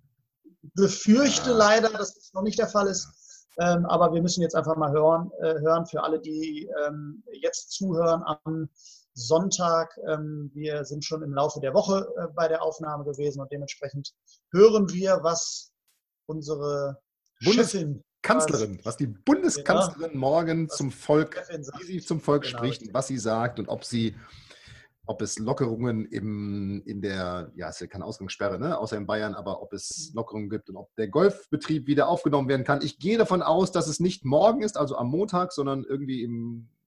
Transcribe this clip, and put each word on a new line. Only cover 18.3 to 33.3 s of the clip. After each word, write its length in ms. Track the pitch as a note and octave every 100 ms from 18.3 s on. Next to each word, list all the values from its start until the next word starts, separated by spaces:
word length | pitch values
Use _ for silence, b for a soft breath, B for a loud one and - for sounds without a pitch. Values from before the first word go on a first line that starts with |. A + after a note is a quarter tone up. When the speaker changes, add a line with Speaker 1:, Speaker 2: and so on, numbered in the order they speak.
| A#3+ - A#2+ G#2+ F#2+
Speaker 1:
quasi 100 | -
Speaker 2:
was 100 | -
die 100 | C3+
Bundeskanzlerin 1040 | G#2+ - D#4 F4+ D3 - E3 F#3 C#3+ E3
Speaker 1:
Genau. 80 | C#3+
Speaker 2:
morgen 500 | C3 D#3 E3 E3 D#3+
Speaker 1:
Was 80 | -
Speaker 2:
zum 120 | C#3
Speaker 1:
die 60 | -
Speaker 2:
Volk, 400 | - D3+ D#3 -
Speaker 1:
Chefin 280 | - E3 C#3
sagt. 160 | -
Speaker 2:
wie 40 | F3+
sie 140 | F#3
zum 220 | - D#3+
Volk 220 | - D3
Speaker 1:
Genau, 140 | C#3+ B2+
Speaker 2:
spricht 120 | A#2+
Speaker 1:
richtig. 140 | A#2+ A2+
Speaker 2:
und 40 |
was 140 | A2+ C3
sie 100 | C3
sagt 420 | G#2+ A2+ A#2 A#2
und 80 | G#2
ob 160 | -
sie, 320 | - A#2+ A2+ - B B B B B B B B -
ob 160 | -
es 160 | G#2+ -
Lockerungen 680 | A2 - B2+ A2+ B2 A2 G#2+
im, 760 | A2 G#2+ G#2 G#2 G2+ G2 G2+ G2
in 160 | G2+
der, 500 | G2 F#2+ F2+ F2+ E2 -
ja, 120 | E2
es 80 | -
ist 60 |
ja 60 | E2+
keine 180 | F#2+ F2
Ausgangssperre, 520 | A2 F#2+ - G2+ F#2+
ne, 200 | C#3+ -
außer 180 | A2 G#2+
in 120 | F#2+
Bayern, 260 | G#2+ G#2+
aber 280 | F#2+ F2 F#2
ob 120 | -
es 380 | G2 - - D#3
Speaker 1:
Mhm. 40 | A2
Speaker 2:
Lockerungen 340 | A2+ G#2+ G#2
gibt 200 | G#2+ -
und 80 | F#2+
ob 180 | E2+ -
der 140 | G#2+
Golfbetrieb 800 | G#2+ G3 F#3+ - D3 - D#3 B2+
wieder 200 | D3 C#3
aufgenommen 400 | E3+ - D3 C3
werden 160 | C3+
kann. 180 | B2+ C#3
Ich 180 | C#3+ -
gehe 180 | D3+ A3+
davon 240 | G#3+